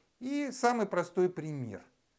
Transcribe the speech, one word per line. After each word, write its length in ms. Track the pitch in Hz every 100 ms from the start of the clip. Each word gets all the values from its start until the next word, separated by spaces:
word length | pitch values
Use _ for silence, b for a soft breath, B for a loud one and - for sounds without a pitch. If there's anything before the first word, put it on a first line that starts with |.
| b -
И 320 | 247 285 285
самый 360 | - 240 240 202
простой 420 | 180 165 - 180
пример. 560 | 180 156 147 120 98 - _ _